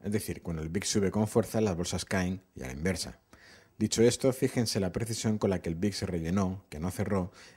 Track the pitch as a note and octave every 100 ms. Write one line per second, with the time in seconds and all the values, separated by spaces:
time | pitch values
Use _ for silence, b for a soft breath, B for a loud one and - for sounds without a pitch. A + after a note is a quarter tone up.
0 | G2+ G#2 - E2+ - D#2+ D#2+ F#2 - A2
1 | F#2+ G#2 G#2+ A#2 - A#2 G#2+ E2+ F2 F2+
2 | - F#2+ F2+ F#2+ - - C2 C2+ F2 E2+
3 | - - _ B B B B - G#2+ -
4 | A#2 - C3+ B2 C3 B2+ A2 A2 F#2 G#2+
5 | A2+ A2 A2+ G#2+ G#2 F2+ E2+ E2 G#2 -
6 | F2+ F2 E2 G2 F#2 F#2+ - D2+ F2+ G2
7 | F#2+ G2 F2 B B